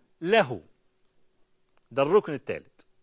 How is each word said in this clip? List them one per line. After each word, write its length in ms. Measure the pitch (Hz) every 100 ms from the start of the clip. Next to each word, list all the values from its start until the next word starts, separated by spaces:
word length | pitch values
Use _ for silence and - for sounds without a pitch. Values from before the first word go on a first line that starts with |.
| _ -
له 400 | 165 220 139 101 - _ _ _ _ _ _ _ _ _ _ _ _
ده 120 | 120
الركن 300 | 143 202 175
الثالث. 480 | 139 - 78 - _ _ _